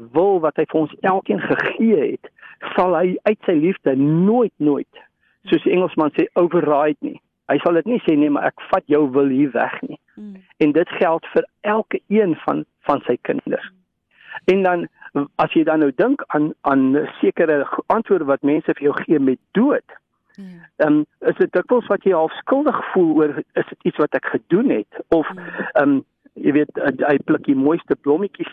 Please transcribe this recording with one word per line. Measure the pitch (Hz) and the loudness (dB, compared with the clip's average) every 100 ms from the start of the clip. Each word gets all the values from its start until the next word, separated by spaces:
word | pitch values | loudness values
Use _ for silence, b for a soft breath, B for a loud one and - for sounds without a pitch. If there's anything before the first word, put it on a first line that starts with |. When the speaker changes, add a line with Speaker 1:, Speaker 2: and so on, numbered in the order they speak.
| 117 | 0
Speaker 1:
wil | 135 196 190 | 0 2 2
wat | 156 - | 0 -2
hy | 156 | -2
vir | 160 | -2
ons | 151 - | -2 -2
elkeen | 190 190 - 202 | -2 -2 -2 -4
gegee | 151 147 - - 226 185 - | -2 -2 -2 -2 2 2 0
het, | - - B B B - | -6 -12 B B B -8
sal | - 185 165 | -2 0 2
hy | 180 190 | 0 0
uit | - 220 | -2 -2
sy | - | 0
liefde | 160 160 196 151 135 | 0 0 0 -2 0
nooit, | 143 160 190 240 220 - | 2 2 2 2 0 0
nooit, | 147 139 - - - _ _ _ | 0 0 -4 -16 -20 _ _ _
soos | - 165 | -2 0
die | - | 2
Engelsman | 180 180 - 151 | 0 0 0 -2
sê, | - 160 | 0 -2
override | - 175 175 156 143 151 147 | 0 0 0 0 2 0 -2
nie. | - - _ _ - | -8 -12 _ _ -4
Hy | 143 | -2
sal | 180 | 2
dit | 165 214 | 0 0
nie | 240 | -2
sê, | - 151 | 0 2
"Nee, | 151 | 2
maar | 143 151 | 0 -2
ek | - | -6
vat | - 190 - | -4 -4 0
jou | 147 147 | 0 2
wil | 131 143 | 2 2
hier | 131 147 | 2 0
weg," | 117 113 - | 0 -4 -6
nie. | - - _ - | -12 -16 _ -20
Speaker 2:
Mm. | 208 190 B | -20 -20 B
Speaker 1:
En | _ 151 | _ 0
dit | 151 180 | 2 0
geld | - 180 165 - | 0 -2 -2 -2
vir | - - _ | -4 -4 _
elke | 208 214 - - - | -4 -4 -4 -8 -2
een | 208 202 | 0 2
van, | 147 - 147 156 _ | -2 -4 -4 -6 _
van | - 139 | -4 -2
sy | - 123 | -2 -4
kinders. | - 139 - - - - _ _ _ B B B | -4 -6 -4 -8 -8 -20 _ _ _ B B B
En | - 190 | 0 2
dan, | 185 175 165 B B 143 143 | 2 0 -4 B B -6 -6
as | - 160 | -2 0
jy | 170 | 2
dan | 160 156 | 2 2
nou | 143 | 2
dink | 135 220 277 - | 2 0 0 -2
aan, | 156 156 - | -2 -2 -2
aan | 143 135 131 139 156 - | 0 2 2 0 -2 -2
sekere | 202 - 165 147 - - - | -2 2 2 2 0 -6 -2
antwoorde | 208 - 190 | -2 0 0
wat | 139 139 | 0 0
mense | 143 156 - | 0 0 -2
vir | 156 | -2
jou | 143 127 | 0 -2
gee | - 151 | 0 2
met | 131 123 _ | 2 -2 _
dood, | 190 269 - - - _ _ _ B | 0 2 0 -4 -18 _ _ _ B
Speaker 2:
Ja. | 190 175 160 - | -20 -20 -20 -4
Speaker 1:
ehm, | 151 151 151 _ | 2 2 0 _
is | - 165 | -4 0
dit | 180 | 0
dikwels | 180 - 247 - | 0 0 0 0
wat | 196 | 0
jy | 196 | 2
half | 170 156 | 2 0
skuldig | - - 269 302 - - | -4 -2 0 0 -2 -4
voel | 185 170 156 | 0 2 4
oor, | 151 143 - | 2 -2 -6
"Is | - - | -6 -6
dit | - | -6
iets | 180 - | -6 -2
wat | 151 | -2
ek | 131 - | -2 -4
gedoen | - - 175 254 | -6 0 0 2
het?" | 117 - - - | 0 -4 -12 -2
Of, | 165 151 | 0 0
Speaker 2:
Mm. | 185 170 B B | -8 -14 B B
Speaker 1:
ehm, | - 143 139 - _ _ | 0 2 2 -2 _ _
jy | - 147 | -4 0
weet, | 143 147 | 2 0
hy, | - 143 131 143 | -2 -4 -2 0
hy | 143 | 0
pluk | - 151 - | 0 -2 0
die | 135 | 0
mooiste | 135 165 - 139 | 2 0 -2 -4
blommetjies | 139 156 202 - 165 | 0 -2 -2 -8 -12